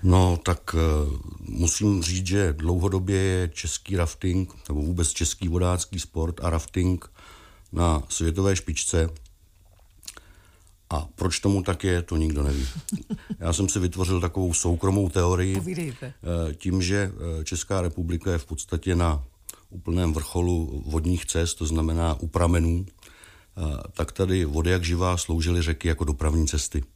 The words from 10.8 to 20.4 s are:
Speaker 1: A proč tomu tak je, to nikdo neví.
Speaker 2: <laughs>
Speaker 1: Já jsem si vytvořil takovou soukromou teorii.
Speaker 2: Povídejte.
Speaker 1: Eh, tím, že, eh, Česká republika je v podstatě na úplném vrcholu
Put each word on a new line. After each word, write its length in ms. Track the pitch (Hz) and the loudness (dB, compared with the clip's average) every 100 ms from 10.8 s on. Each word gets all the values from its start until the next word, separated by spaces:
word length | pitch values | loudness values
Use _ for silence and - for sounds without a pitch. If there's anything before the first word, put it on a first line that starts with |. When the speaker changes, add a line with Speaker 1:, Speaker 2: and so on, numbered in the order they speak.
| _ | _
Speaker 1:
A 160 | 73 78 - | -4 -4 -2
proč 240 | 90 - | -2 0
tomu 240 | 98 98 | 2 2
tak 200 | 92 87 | 0 0
je, 180 | 95 90 | 2 0
to 160 | 85 82 | 0 0
nikdo 260 | 80 71 | 0 2
neví. 240 | 71 69 65 160 - 196 | 0 0 -2 -6 -8 -8
Speaker 2:
<laughs> 360 | - 208 - - | -6 -10 -8 -6
Speaker 1:
Já 140 | 85 | -2
jsem 160 | 82 98 | 0 0
si 100 | 104 | 0
vytvořil 420 | 90 85 90 92 | -2 -2 -2 0
takovou 320 | 87 90 90 | -2 -2 -2
soukromou 560 | 82 87 85 95 98 95 | 0 0 0 2 2 2
teorii. 460 | 92 87 90 92 95 | 2 2 2 2 0
Speaker 2:
Povídejte. 580 | 165 180 165 117 127 - - 85 82 | -2 -6 -6 -8 -14 -10 -4 -2 -2
Speaker 1:
Eh, 40 | |
tím, 280 | 78 95 92 | -4 -2 0
že, 300 | 90 101 95 - 85 80 | 2 0 0 -4 -6 -6
eh, 40 | |
Česká 380 | 78 90 - 95 | -4 -6 -2 -2
republika 500 | 90 82 85 85 95 | 0 -2 -2 -2 0
je 60 | 85 | -2
v 80 | - | -4
podstatě 500 | 78 - 85 95 87 | -10 -4 -4 0 2
na 280 | 85 73 65 _ - - _ | 4 2 -4 _ -20 -20 _
úplném 440 | 95 85 87 87 | -12 -2 0 2
vrcholu 680 | 78 82 90 | 0 -2 0